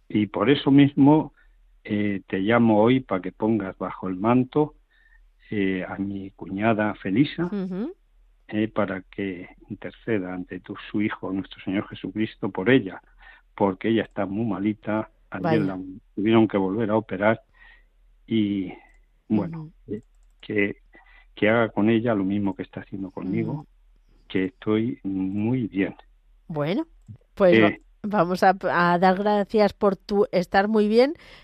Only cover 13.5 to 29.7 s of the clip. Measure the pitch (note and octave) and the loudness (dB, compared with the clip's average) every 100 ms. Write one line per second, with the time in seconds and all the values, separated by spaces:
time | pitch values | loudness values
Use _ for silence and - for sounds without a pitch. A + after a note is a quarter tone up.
13.5 | - G2+ F#2 G#2+ A2 F#2+ - F#2+ G2 A#2 | -2 0 0 0 0 -2 -6 -6 -4 -4
14.5 | F#2 G#2 G#2+ - G#2+ - _ _ F#2+ E3 | -2 -4 -4 -4 -6 -6 _ _ -6 -2
15.5 | D#3+ G2 F#2 F#2 F#2 _ - G#2 A2+ G#2+ | 0 -2 -6 -12 -16 _ -4 2 4 4
16.5 | G2+ F#2+ G#2 G#2+ A2 A2 F#2 G#2 A2+ _ | 2 -2 -2 -2 -2 -2 0 0 0 _
17.5 | _ - - _ _ _ _ - A2 G2+ | _ -20 -20 _ _ _ _ -4 -2 0
18.5 | G2+ F2+ - _ _ _ _ _ - E3+ | -2 -6 -12 _ _ _ _ _ -2 -2
19.5 | E3 D#3 _ - G#2 - _ _ _ - | -10 -14 _ -14 -14 -14 _ _ _ -6
20.5 | G#2+ G2+ - _ - _ _ _ - G#2 | -2 -2 -4 _ -20 _ _ _ -2 2
21.5 | A#2 A2 - G#2 A2+ A#2+ G#2 F#2+ G2+ G2+ | 2 0 0 2 2 0 -2 -2 -2 -4
22.5 | F#2 F2 - - G2+ F#2+ - F#2 A2+ A2 | -6 -12 -14 -14 -12 -12 -10 -6 -4 -4
23.5 | D3+ - _ _ _ _ _ _ F#2+ F#2 | -6 -12 _ _ _ _ _ _ -4 -4
24.5 | - - A2 A#2 - G2 F#2+ F#2+ G2+ A2 | -6 -2 0 -2 -6 -6 -4 -4 -2 -2
25.5 | B2+ G#2 F#2+ F2+ - _ _ _ _ - | -2 -2 -2 -2 -4 _ _ _ _ -10
26.5 | D3+ D3 A3 D#4+ _ - - _ - F#3 | -4 -2 -2 -6 _ -20 -20 _ 2 6
27.5 | A2+ G#2 - _ _ G#3 G#3 E3+ F3+ G3 | 6 4 0 _ _ -4 0 0 4 2
28.5 | F#3+ F3+ D3+ F3 F3 F#3 F#3 G#3 G#3 G3 | 2 0 2 2 4 4 2 2 0 2
29.5 | G#3+ G3+ | 2 2